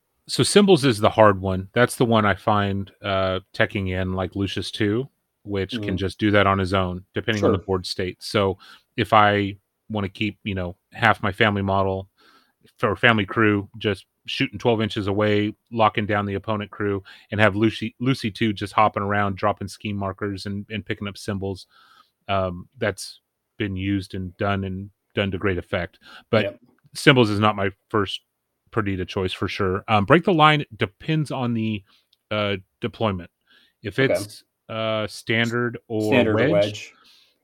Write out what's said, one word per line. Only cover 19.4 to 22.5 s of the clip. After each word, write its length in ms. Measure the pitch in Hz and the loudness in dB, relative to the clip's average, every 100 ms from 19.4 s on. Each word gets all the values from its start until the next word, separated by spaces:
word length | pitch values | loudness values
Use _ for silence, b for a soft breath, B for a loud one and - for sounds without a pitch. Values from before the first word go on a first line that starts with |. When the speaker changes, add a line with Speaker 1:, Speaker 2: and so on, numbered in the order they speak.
| 107 101 98 | -2 -2 -6
Speaker 1:
scheme 300 | - 107 101 | -10 -10 -6
markers 480 | 98 92 104 98 104 | -6 -6 -6 -8 -8
and, 220 | 101 101 | -10 -8
and 160 | 110 - | -10 -8
picking 220 | 107 101 | -8 -8
up 100 | 98 | -10
symbols. 480 | - 101 98 95 - b b b b b - | -8 -6 -6 -8 -14 b b b b b -4
Um, 420 | 98 92 | -2 -2